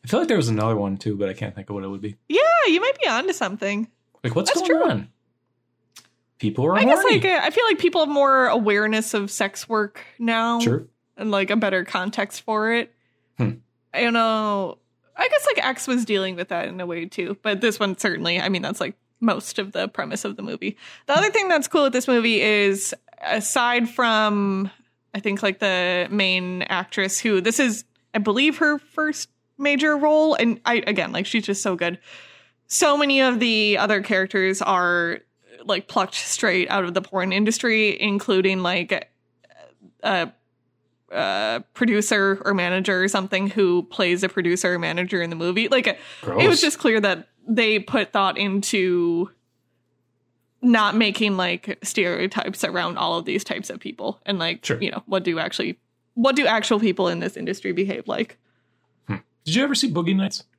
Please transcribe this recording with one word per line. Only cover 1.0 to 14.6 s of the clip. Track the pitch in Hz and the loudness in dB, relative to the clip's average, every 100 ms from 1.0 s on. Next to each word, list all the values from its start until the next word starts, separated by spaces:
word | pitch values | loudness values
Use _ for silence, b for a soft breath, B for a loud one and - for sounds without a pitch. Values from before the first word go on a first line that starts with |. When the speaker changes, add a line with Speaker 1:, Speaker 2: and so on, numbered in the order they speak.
| 110 101 | -4 -4
Speaker 1:
but | 98 | -4
I | |
can't | 95 101 | -4 -8
think | 98 98 | -10 -10
of | |
what | 101 | -10
it | 98 | -8
would | 98 | -10
be. | 104 101 _ | -12 -12 _
Speaker 2:
Yeah, | 359 622 679 494 | 2 4 4 4
you | 330 | 2
might | 480 554 | 0 0
be | 427 | 0
onto | 233 370 | 0 -2
something. | - 196 202 202 208 226 _ _ _ | -4 -4 -4 -4 -4 -6 _ _ _
Speaker 1:
Like, | 127 120 | -4 -2
what's | - | 0
Speaker 2:
That's | 339 359 | 0 2
Speaker 1:
going | 320 | 2
Speaker 2:
true. | 339 | 2
Speaker 1:
on? | 101 98 _ _ _ _ _ _ _ _ - _ _ _ _ | 0 -6 _ _ _ _ _ _ _ _ -20 _ _ _ _
People | 107 104 147 | -4 0 2
are | 196 | 4
Speaker 2:
I | |
guess, | 226 320 | 4 4
Speaker 1:
horny. | 508 427 | 4 4
Speaker 2:
like, | |
uh, | 381 339 | 2 0
I | - | 2
feel | 440 | 2
like | 466 339 | 2 2
people | 349 349 | 2 2
have | 302 | 0
more | 285 277 262 254 | 2 4 4 4
awareness | 240 214 202 214 220 226 | 2 2 2 2 0 0
of | 214 196 | -4 -4
sex | - 196 - - | -2 -4 -4 -4
work | 220 202 - - - | -2 -2 -8 -20 -6
now. | 233 226 233 233 | -2 0 0 0
Speaker 1:
Sure. | 233 - - _ _ - | 2 0 -4 _ _ -8
Speaker 2:
And, | 214 | -2
like, | 196 190 | 0 2
a | 214 | 0
better | 208 190 | 2 0
context | 175 190 185 202 202 - | -2 -4 -4 -4 -6 -8
for | - 214 220 | -4 -2 0
it. | 233 226 _ _ _ _ - | -2 -4 _ _ _ _ -4
Speaker 1:
Hmm. | 110 - _ _ _ 147 | -4 -4 _ _ _ -2
Speaker 2:
I | |
don't | 233 | 0
know. | 233 226 220 214 202 | 2 2 0 0 -2